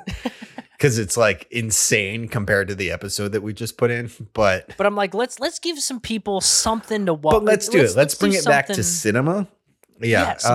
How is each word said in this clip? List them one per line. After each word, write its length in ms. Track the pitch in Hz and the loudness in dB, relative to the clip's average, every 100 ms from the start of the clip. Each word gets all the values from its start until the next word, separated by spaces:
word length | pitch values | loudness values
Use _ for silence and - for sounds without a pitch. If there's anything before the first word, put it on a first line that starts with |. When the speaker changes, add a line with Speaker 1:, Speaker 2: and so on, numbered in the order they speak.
| - - 247 | -8 -10 -10
Speaker 1:
<laughs> 520 | - - - - - | -10 -16 -20 -20 -2
'cause 200 | 143 113 | 0 0
it's, 180 | 98 120 | -2 2
like, 320 | 107 95 - | 2 0 -6
insane 760 | 117 113 - - 110 98 113 113 | -8 -4 -2 2 0 0 -6 -6
compared 400 | 110 101 101 95 | -4 0 0 0
to 60 | 98 | -4
the 140 | 90 | -4
episode 400 | 87 101 - 104 | -6 -6 -6 -4
that 100 | 104 | -4
we 100 | 107 | -6
just 240 | 98 113 - | -8 -10 -2
put 120 | 123 | -2
in. 200 | 120 120 - 107 | 0 -6 -14 -8
But 400 | - 101 92 - - | 2 2 2 -4 -2
Speaker 2:
But 100 | 202 | 0
I'm 80 | 202 | 0
like, 160 | 196 | -4
"Let's, 260 | 196 247 - | -4 -6 -6
let's 180 | 302 - | -8 -6
give 200 | 339 294 | -8 -6
some 180 | - 247 | -6 -8
people 400 | - 220 208 190 | -6 -6 -4 -2
something 680 | - - 226 226 - 214 190 | 2 2 0 -2 -4 -2 0
to 80 | |
watch." 180 | 156 151 | 0 2
Speaker 1:
But 120 | 214 | 4
let's 240 | 214 208 - | 4 2 2
do 100 | 196 | 4
Speaker 2:
Let's, 140 | 117 | 4
Speaker 1:
it. 40 | 104 | 4
Let's 160 | 151 | 2
Speaker 2:
let's 60 | - | 2
do 80 | 196 | 2
Speaker 1:
bring 100 | 190 | 2
it 60 | |
back 220 | 147 139 - | 4 2 2
to 80 | |
Speaker 2:
something. 100 | 101 | -2
Speaker 1:
cinema. 640 | 104 - 107 117 151 202 185 _ _ _ _ _ | -2 0 0 2 2 0 -4 _ _ _ _ _
Yeah, 220 | 117 104 | 2 2
Speaker 2:
Yeah, 140 | 80 76 | 2 0
some 180 | 117 | 0